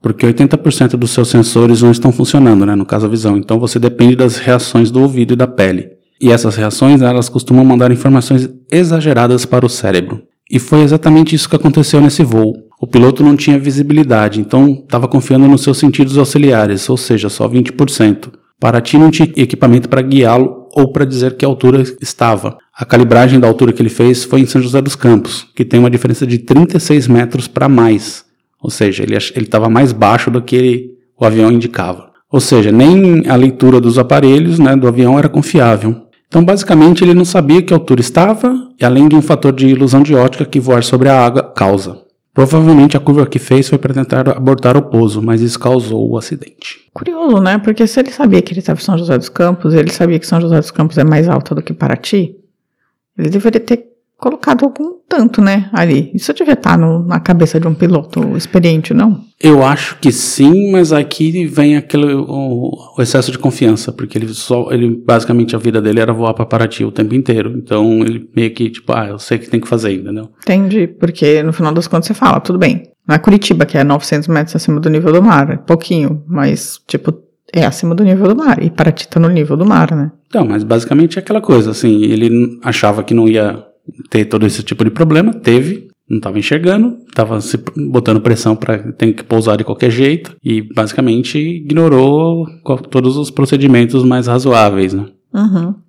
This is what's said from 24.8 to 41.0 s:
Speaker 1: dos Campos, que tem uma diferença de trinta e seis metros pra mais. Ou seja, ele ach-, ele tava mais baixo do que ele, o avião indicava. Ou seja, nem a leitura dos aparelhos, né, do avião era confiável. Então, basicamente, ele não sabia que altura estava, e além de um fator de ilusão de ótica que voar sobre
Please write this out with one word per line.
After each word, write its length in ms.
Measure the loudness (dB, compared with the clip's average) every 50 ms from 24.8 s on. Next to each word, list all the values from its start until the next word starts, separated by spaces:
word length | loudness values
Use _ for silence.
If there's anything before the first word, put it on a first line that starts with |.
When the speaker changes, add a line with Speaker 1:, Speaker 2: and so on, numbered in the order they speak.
Speaker 1:
dos 140 | -2 -2 -6
Campos, 500 | 0 2 4 4 4 2 -6 -12 -14 -16 _ _
que 80 | -6 -4
tem 160 | 0 2 2
uma 100 | 2 2
diferença 360 | 0 0 -2 -2 -2 -2 -2
de 140 | -2 -4 -4
trinta 380 | 0 2 4 4 4 4 0
e 20 | -4
seis 280 | 0 2 0 0 2
metros 400 | 2 2 2 2 -2 -6 -8 -8
pra 220 | -6 -6 -2 0 2
mais. 560 | 4 4 4 4 2 0 -2 -8 -16 -18 _ _ _ _ _ _ _ _
Ou 80 | -12 -12
seja, 320 | -4 -2 -2 -2 -2 -2 -6
ele 120 | -4 -4
ach-, 160 | -6 -6 -6 -8
ele 100 | -8 -6
tava 240 | -2 -2 0 0 2
mais 240 | 2 2 2 2 2
baixo 380 | 0 2 2 2 0 -2 -2
do 100 | -4 -4
que 140 | -4 -2 -2
ele, 360 | 0 2 2 0 -2 -6 -12 -20 _ _ _ _
o 80 | _ 0
avião 260 | 0 2 4 2 4
indicava. 580 | 4 2 0 -2 -6 -6 -6 -6 -8 -12 -16 _ _ _ _ _
Ou 80 | -2 -2
seja, 320 | 0 2 2 2 4 4
nem 580 | 4 4 4 6 6 4 4 4 2 2 2 2
a 60 | 2
leitura 440 | 2 2 2 2 2 2 4 4 4
dos 200 | 4 2 2 0
aparelhos, 580 | 0 2 2 2 4 4 4 4 2 0 2 2
né, 160 | 4 4 4
do 120 | 2 2
avião 300 | 2 2 2 2 2 4
era 120 | 2 2 0
confiável. 680 | 0 -2 -4 0 2 2 4 4 2 0 0 -4 -6 -6 -10 _ _ _ _
Então, 180 | _ 2 2 4
basicamente, 580 | 4 2 0 0 2 4 6 6 6 6 4 4
ele 120 | 4 4
não 100 | 4 2
sabia 360 | 2 0 -2 2 4 2 2
que 120 | 2 2 0
altura 280 | 0 2 2 0 0
estava, 520 | 0 0 0 0 2 2 0 -2 -2 -2 -2 -4 -8 -12 _ _
e 60 | -2
além 220 | 0 4 4 4
de 80 | 6 6
um 60 | 4
fator 300 | 4 2 -2 0 0 -2
de 160 | 0 2 2
ilusão 360 | 2 2 2 2 2 4 2 4
de 100 | 4 4
ótica 320 | 2 2 2 0 -4 -8
que 140 | -4 -4 -4
voar 240 | 0 2 0 0 2
sobre 260 | 0 0 2